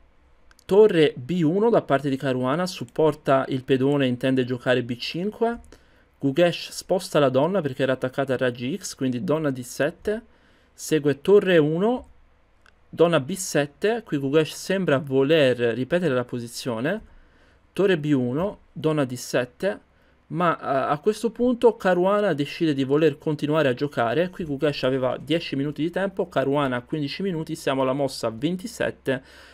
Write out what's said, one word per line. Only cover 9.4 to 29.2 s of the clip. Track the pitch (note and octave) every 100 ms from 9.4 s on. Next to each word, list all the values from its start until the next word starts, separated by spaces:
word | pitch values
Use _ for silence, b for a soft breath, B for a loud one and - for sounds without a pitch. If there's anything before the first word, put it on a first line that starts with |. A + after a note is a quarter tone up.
| D3+
D | C3
sette, | B2 - C#3+ - - A3 - b b b b
segue | - - D#3 C#3+ C3+
torre | - G3+ F#3 E3+
uno, | D3 D#3+ G#3+ B3 - - _ _ _ _ _ _ _
donna | - E3+ D#3+
B | C3
sette, | F#3+ - D3+ C#3 - G3+ A#3
qui | A3 D3
Gugesh | C3+ D#3 D#3
sembra | - - F#3+ E3+ C3+
voler | C#3+ C3+ C3+ D#3+ C3 A#2+
ripetere | A#2+ A2+ B2+ F3 F3 B2+
la | B2
posizione, | B2+ A#2+ - C#3 A2+ C3+ G#3+ b b b b b b _
torre | - G3 F3
B | D3
uno, | C#3 B2 C#3 F3+ - _
donna | E3+ D#3 D3+ C3
D |
sette, | B2 - C#3 B2 - F#3+ G#3+ _ b b b b
ma, | D3+ F3 D3
eh, | A2+ C3+ A#2
a | D3+
questo | G#3+ G#3 A#3
punto | A3+ B3 A#3+ A#3+ -
Caruana | F#3+ F3+ F#3 G#3 G#3
decide | C#3+ C#3+ - E3
di | C#3
voler | C3 D3 D#3+ C#3+
continuare | D#3+ D3+ D3 D#3 C#3+
a |
giocare, | A#2+ C#3+ - A2+ C3 F3+
qui | F#3
Gugesh | D#3+ C3+ D3+ C#3+
aveva | B2+ C3 B2+ A#2+
dieci | C3 E3 - C3+
minuti | D3 C#3+
di | D#3+
tempo, | F3+ G3 F#3+ F#3
Caruana | - C3 C#3+ C3+ B2
quindici | - D#3+ C#3+ -
minuti, | F#3+ D#3+ D#3 D#3+
siamo | - C3+
alla | C3
mossa | C#3 C3+ - A#2
ventisette, | A2 D3 F3+ G3+ - A#2 - - C3